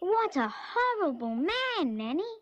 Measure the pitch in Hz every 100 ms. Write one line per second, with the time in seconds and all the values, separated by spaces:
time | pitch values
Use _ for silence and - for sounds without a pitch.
0 | 359 440 440 359 226 214 - - 494 480
1 | 370 240 233 226 285 466 508 480 302 214
2 | 220 269 440 453